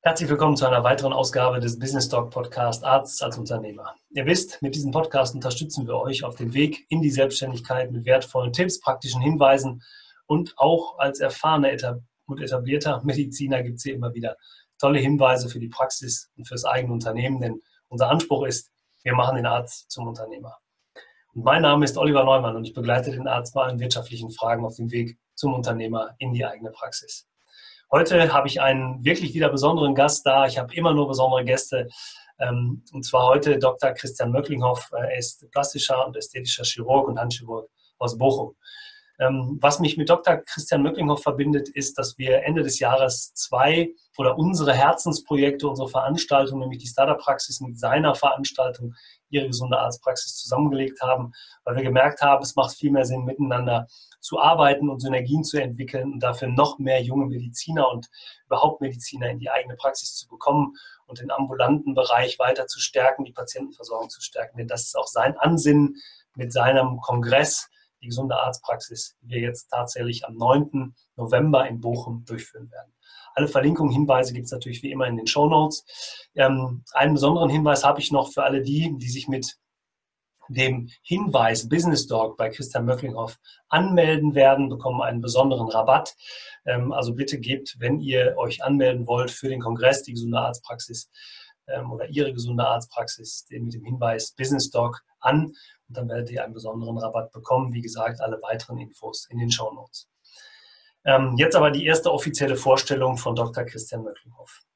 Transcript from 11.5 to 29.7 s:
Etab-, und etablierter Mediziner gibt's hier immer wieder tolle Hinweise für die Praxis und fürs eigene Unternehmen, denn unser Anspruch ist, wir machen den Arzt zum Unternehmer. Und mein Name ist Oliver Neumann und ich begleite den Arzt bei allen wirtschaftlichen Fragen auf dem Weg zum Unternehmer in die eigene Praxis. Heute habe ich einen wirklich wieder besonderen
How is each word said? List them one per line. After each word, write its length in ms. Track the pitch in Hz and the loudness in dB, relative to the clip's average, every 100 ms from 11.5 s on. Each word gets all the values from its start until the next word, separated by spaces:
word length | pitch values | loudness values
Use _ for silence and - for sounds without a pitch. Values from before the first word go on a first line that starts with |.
| 151 139 | 2 2
Etab-, 300 | 120 127 120 - _ - | 0 -6 -8 -12 _ -12
und 160 | 135 | -10
etablierter 600 | 127 131 123 147 151 131 | -6 -4 -2 -2 -2 -2
Mediziner 580 | 139 139 139 - 139 131 | -2 -2 -4 -6 -4 -2
gibt's 220 | 123 120 | -4 -8
hier 100 | 143 | -8
immer 220 | 117 120 117 | -6 -6 -6
wieder 220 | 117 - _ - _ _ | -8 -10 _ -20 _ _
tolle 180 | 139 147 | 2 2
Hinweise 520 | 131 143 131 127 123 | 2 4 6 4 0
für 100 | 120 | -8
die 100 | 117 | -10
Praxis 600 | - 131 - 127 - - _ | -4 -4 -4 -8 -8 -10 _
und 120 | 120 | -12
fürs 180 | 127 131 | -6 -2
eigene 280 | 123 123 | -2 -2
Unternehmen, 460 | 117 113 113 127 131 | -4 -4 -4 -2 -2
denn 220 | 120 - _ _ _ | -4 -8 _ _ _
unser 220 | 120 127 | 0 2
Anspruch 380 | 156 165 135 135 | 2 2 -2 -2
ist, 240 | 117 - _ _ _ | -4 -8 _ _ _
wir 100 | 123 | -2
machen 220 | 123 123 131 | 0 2 0
den 100 | 120 | 0
Arzt 460 | 120 120 - - | -2 -4 -14 -16
zum 160 | - 117 | -12 -10
Unternehmer. 500 | 113 110 104 117 - _ _ _ - - _ _ 120 | -10 -12 -14 -18 -20 _ _ _ -20 -20 _ _ -2
Und 80 | |
mein 180 | 123 156 | 2 6
Name 240 | 156 147 143 | 6 6 4
ist 100 | - | 2
Oliver 240 | 151 143 | 2 6
Neumann 320 | 131 135 120 113 | 6 6 4 -4
und 80 | |
ich 100 | 113 | -8
begleite 380 | - 117 123 131 | -6 0 0 0
den 160 | 127 131 | -6 -4
Arzt 260 | 120 120 | -4 -2
bei 120 | 139 127 | -2 -2
allen 140 | 123 | -2
wirtschaftlichen 520 | 123 120 113 120 110 | -2 -4 -4 -12 -12
Fragen 340 | - 113 117 117 | -6 -2 -2 -2
auf 120 | - | -6
dem 120 | 117 | -6
Weg 300 | 120 117 - _ - | -4 -4 -8 _ -6
zum 180 | 143 | -4
Unternehmer 600 | 127 120 113 113 113 110 - | -2 -4 -4 -4 -4 -6 -8
in 160 | 127 | -6
die 100 | 120 | -4
eigene 280 | 120 107 110 | -4 -6 -14
Praxis. 560 | - - - - - _ _ _ _ - - _ | -12 -12 -12 -14 -18 _ _ _ _ -20 -20 _
Heute 380 | 143 165 180 165 | 2 4 4 6
habe 160 | 143 135 | 4 2
ich 140 | 131 | 2
einen 420 | 135 135 127 131 | 2 2 -2 -2
wirklich 300 | 120 170 160 | 0 0 -2
wieder 160 | 160 151 | 0 0
besonderen 460 | 143 143 | 4 2